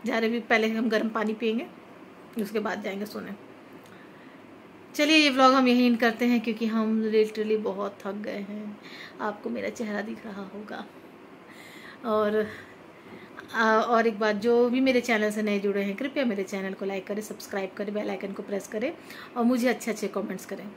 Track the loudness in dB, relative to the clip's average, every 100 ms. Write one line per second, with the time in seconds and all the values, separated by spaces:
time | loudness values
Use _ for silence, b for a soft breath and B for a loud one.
0 | -2 0 0 -2 2 2 4 0 2 2
1 | 0 0 -2 0 -2 -2 -6 -14 -20 -20
2 | -20 -20 -10 -6 -4 -4 -4 -4 -6 -6
3 | -6 -8 -10 -12 -16 -20 -20 -20 -20 B
4 | B B B B -20 -20 -20 -20 -10 0
5 | 4 6 6 6 6 8 6 6 4 4
6 | 2 2 2 2 0 -2 -2 0 0 0
7 | 4 4 4 0 0 0 0 -2 -6 -6
8 | -8 -6 -6 -8 -8 -10 -10 -14 B B
9 | B -6 -6 -4 -6 -4 -6 -6 -4 -4
10 | -6 -10 -10 -12 -10 -12 -12 -12 -12 -18
11 | -20 -20 -20 -20 -20 B B B B B
12 | 0 2 2 2 -2 B B B -20 -20
13 | B B B -18 -6 0 4 4 4 4
14 | 4 2 0 2 4 4 4 4 4 4
15 | 2 2 2 0 0 0 2 0 -2 -2
16 | -4 0 0 0 -4 -4 -6 -4 -4 -4
17 | -4 -6 -6 -12 -6 -6 -6 -6 -4 -4
18 | -4 -6 -6 -8 -6 -6 -4 -4 -4 -6
19 | B B B 0 2 4 2 0 -2 -4
20 | -4 -4 -4 -8 -8 -10 -10